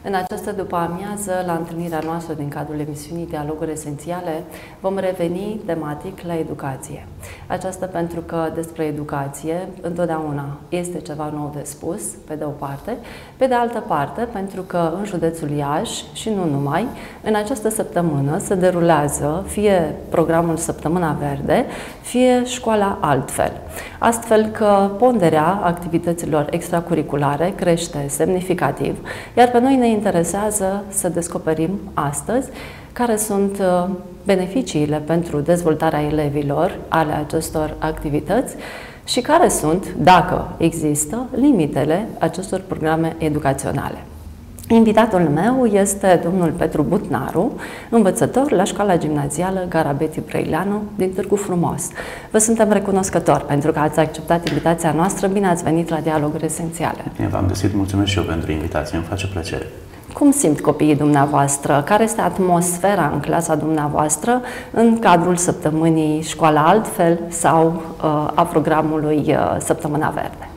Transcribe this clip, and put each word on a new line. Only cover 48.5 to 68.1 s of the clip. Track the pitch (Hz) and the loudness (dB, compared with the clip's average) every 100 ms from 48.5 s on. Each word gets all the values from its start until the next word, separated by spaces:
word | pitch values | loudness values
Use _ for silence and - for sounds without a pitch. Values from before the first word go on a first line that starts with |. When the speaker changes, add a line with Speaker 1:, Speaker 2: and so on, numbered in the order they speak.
Speaker 1:
la | 185 | 2
Școala | 190 - 208 170 | 2 0 2 2
Gimnazială | 151 151 143 147 180 190 180 | 2 -2 -2 -2 -2 -2 -2
Garabeti | 165 147 143 156 151 - | 0 0 0 -2 -4 -6
Brăileanu | 139 135 156 196 208 208 - | -4 -2 0 0 -2 -4 -2
din | 185 | -2
Târgu | 185 202 196 | -2 0 0
Frumos. | - 180 147 139 - - - - - | 0 0 0 -2 -6 -10 -12 -12 0
Vă | 220 | 2
suntem | 214 226 208 | 4 4 4
recunoscători | 208 202 190 190 175 170 143 - | 4 4 2 2 0 4 2 2
pentru | 143 151 | 2 2
că | - | 2
ați | 151 156 | 2 2
acceptat | 151 - - 170 170 | 0 -2 0 0 2
invitația | 143 165 170 170 | 0 2 2 2
noastră. | 147 185 190 196 | 2 0 2 0
Bine | 196 196 | 2 2
ați | 170 | 2
venit | - 165 170 | 2 0 0
la | 160 | -2
Dialoguri | 156 156 147 156 160 | 0 0 0 -2 -4
Esențiale! | 156 165 165 151 - - - | -4 -6 -4 -4 -4 -8 -4
Speaker 2:
Bine | 101 | -2
v-am | 98 98 | 0 0
găsit, | 92 101 98 | 0 0 0
mulțumesc | 95 98 101 | 0 0 2
și | 98 | 0
eu | |
pentru | 82 80 78 | 0 -2 -2
invitație, | 78 78 78 76 85 | -2 -2 -4 -2 -4
îmi | - | -4
face | 98 95 | -6 -4
plăcere. | 90 - - - - - - - | -6 -6 -6 -8 -14 -18 -20 -14
Speaker 1:
Cum | - 285 | 2 4
simt | 277 160 143 | 6 2 2
copiii | - 151 151 143 | 0 2 4 4
dumneavoastră? | 147 147 143 143 139 139 151 143 147 | 4 4 4 4 2 0 2 2 4
Care | 208 | 2
este | 220 220 | 2 2
atmosfera | 180 175 185 175 175 175 190 202 147 | 0 2 2 4 2 0 2 2 2
în | 156 | 0
clasa | 147 156 165 156 | 0 0 2 0
dumneavoastră | 151 160 147 135 151 - - 247 247 - - | 2 0 0 0 0 0 0 0 -2 -10 -4
în | - 233 226 | 4 4 6
cadrul | 208 175 170 175 | 6 6 6 2
săptămânii | - - 151 156 165 160 156 151 | 0 0 0 2 4 4 2 0
Școala | 160 - 160 151 156 | -2 2 4 6 6
Altfel | 208 220 - 170 170 - | 4 2 2 2 2 -2
sau, | - 147 160 165 170 - - | 0 2 4 4 2 -8 -2
uh, | 156 | 0